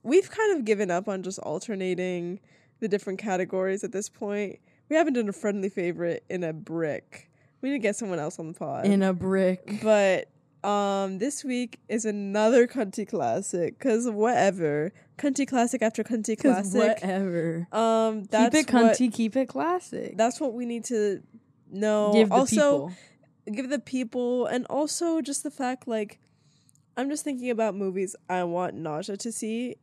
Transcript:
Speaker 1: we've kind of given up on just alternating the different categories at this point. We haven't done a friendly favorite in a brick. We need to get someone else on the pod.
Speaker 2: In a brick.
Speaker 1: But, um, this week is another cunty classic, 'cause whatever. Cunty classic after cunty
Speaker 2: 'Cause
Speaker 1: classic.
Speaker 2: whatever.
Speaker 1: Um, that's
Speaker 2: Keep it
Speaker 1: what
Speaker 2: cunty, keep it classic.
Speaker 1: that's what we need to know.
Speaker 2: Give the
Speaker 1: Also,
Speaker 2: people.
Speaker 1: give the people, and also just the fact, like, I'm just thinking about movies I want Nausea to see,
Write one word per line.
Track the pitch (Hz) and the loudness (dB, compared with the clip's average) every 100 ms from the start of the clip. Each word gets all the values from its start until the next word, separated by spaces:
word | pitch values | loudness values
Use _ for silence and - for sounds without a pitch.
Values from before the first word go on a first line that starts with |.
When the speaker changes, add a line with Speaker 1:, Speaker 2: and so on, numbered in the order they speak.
Speaker 1:
we've | 226 339 392 | 2 4 4
kind | - 440 339 | 0 0 2
of | |
given | 220 202 196 | 2 2 2
up | 175 208 | 0 -2
on | 190 | -6
just | 185 190 | -6 -8
alternating | - 160 - 196 185 180 185 180 175 190 _ _ _ _ | -6 -6 -6 -4 -2 -2 -2 -4 -6 -8 _ _ _ _
the | 214 | -2
different | 196 - 190 | -2 -4 -6
categories | 208 185 185 185 190 196 | -2 -2 0 0 0 -2
at | 190 | -4
this | 190 208 | -6 -8
point. | - 208 208 202 - _ _ - | -8 -6 -4 -6 -8 _ _ 0
We | |
haven't | 311 320 | 2 2
done | 247 208 | 2 -2
a | |
friendly | 190 208 202 196 | -2 -2 -2 -4
favorite | 202 175 165 170 - - | -2 -4 -2 -4 -4 -6
in | 185 | -6
a | 165 | -4
brick. | 160 147 165 160 123 - - - _ _ _ | -6 -8 -4 -2 -4 -10 -20 -20 _ _ _
We | 262 | -4
need | |
to | 285 | -2
get | 208 | -2
someone | 208 208 170 | -2 -4 -4
else | 151 - | -4 -8
on | 160 | -12
the | |
pod. | 170 151 135 | -8 -8 0
Speaker 2:
In | 202 196 | 2 4
a | 190 | 2
brick. | 180 190 190 185 185 - 208 | 0 0 2 2 0 -6 -2
Speaker 1:
But, | 214 214 196 175 - _ _ _ 202 | 4 4 6 2 -2 _ _ _ -2
um, | 202 202 196 196 190 | 0 0 0 -2 -2
this | 262 - | -4 -4
week | 277 247 240 - - | -4 -4 -4 -10 -6
is | 220 | -4
another | 220 208 196 208 220 247 240 | -2 -4 -2 2 6 6 4
cunty | 262 202 - 208 | 0 -4 -4 -4
classic, | 196 120 127 202 180 165 - | -2 0 0 -2 -2 -2 -2
'cause | 269 226 247 | 0 2 0
whatever. | 208 220 247 196 190 156 147 165 - _ - | 2 2 4 2 2 0 0 -2 -6 _ -4
Cunty | 294 269 269 | -2 0 0
classic | 262 240 254 | 0 0 0
after | 220 226 | -2 -2
cunty | 214 233 208 220 | -4 -4 -2 2
Speaker 2:
'Cause | 277 226 196 | 2 2 2
Speaker 1:
classic. | 196 226 214 | 2 4 2
Speaker 2:
whatever. | 190 190 190 170 165 165 175 | -2 -2 0 0 0 -2 -4
Speaker 1:
Um, | 208 226 226 220 220 196 | 0 2 4 2 -2 0
that's | 214 254 | 4 6
Speaker 2:
Keep | 311 285 | 4 4
it | |
Speaker 1:
what | 247 226 | 6 6
Speaker 2:
cunty, | 208 254 | 6 2
keep | 226 226 | 0 0
it | 262 247 | 0 -2
classic. | 269 311 359 - - - 180 | -2 -2 -2 -4 -10 -6 0
Speaker 1:
that's | 233 - | 0 0
what | 285 | -4
we | 226 | -4
need | 240 233 | -6 -6
to | 226 226 208 185 - - _ _ _ | -4 0 0 -2 -8 -20 _ _ _
know. | 190 214 214 208 | -2 0 2 6
Speaker 2:
Give | 214 214 | 6 8
the | |
Speaker 1:
Also, | 226 262 214 285 285 165 | 6 4 4 4 4 -2
Speaker 2:
people. | 180 - _ _ _ - | -12 -20 _ _ _ -10
Speaker 1:
give | 214 262 | -8 -4
the | 285 | -6
people, | - 262 226 254 240 247 | -4 -6 -4 -4 -2 -2
and | 233 247 - | -2 -4 -2
also | 269 302 - 339 320 | -2 -2 -2 -2 -2
just | 285 277 | -4 -6
the | 294 | -8
fact, | - 254 254 - | -6 -6 -6 -4
like, | 220 208 - _ _ _ _ _ _ _ - | -4 -6 -12 _ _ _ _ _ _ _ -6
I'm | 277 | -4
just | 294 | -4
thinking | 294 254 247 | -6 -4 -2
about | 226 220 | 0 0
movies | 190 196 185 185 - - | 0 -4 -2 -4 -6 -4
I | 180 | -2
want | 175 175 180 | -2 -2 -4
Nausea | 110 160 151 196 202 | -4 -6 -6 -6 -8
to | 233 | -8
see, | - 220 226 247 - | -6 -6 -4 -6 -8